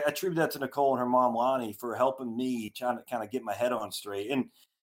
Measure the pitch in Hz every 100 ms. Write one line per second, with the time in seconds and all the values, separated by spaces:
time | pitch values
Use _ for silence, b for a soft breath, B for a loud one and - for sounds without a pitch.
0 | 147 147 190 165 151 139 135 143 139 127
1 | 123 127 123 117 123 131 113 104 120 107
2 | 131 135 123 117 127 120 107 - 123 117
3 | - 120 101 127 113 98 123 120 101 -
4 | 101 101 107 135 117 B B _